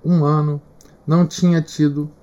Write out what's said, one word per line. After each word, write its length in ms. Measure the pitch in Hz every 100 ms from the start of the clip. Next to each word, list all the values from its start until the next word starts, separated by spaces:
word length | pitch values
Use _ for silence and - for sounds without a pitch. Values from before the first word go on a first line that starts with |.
um 220 | 151 175 147
ano, 360 | 151 151 147 - _ - _ -
não 180 | 165 175
tinha 360 | - 180 165
tido 500 | 156 - 151 143 151 -